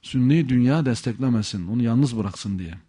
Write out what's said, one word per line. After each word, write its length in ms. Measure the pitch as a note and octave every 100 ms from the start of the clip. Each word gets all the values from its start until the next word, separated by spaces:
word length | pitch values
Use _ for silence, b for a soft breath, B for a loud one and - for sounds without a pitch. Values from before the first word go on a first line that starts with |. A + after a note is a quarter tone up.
Sünni 460 | - C3 B2+ D#3 C3+
dünya 380 | B2 B2 D#3 C3
desteklemesin, 800 | A2+ C3 G#2+ C3 A#2 G#2 G2+ F2
onu 160 | A#2
yalnız 340 | A#2 A#2 C#3 A#2
bıraksın 420 | G2+ - G#2 F#2+
diye. 200 | F2 E2+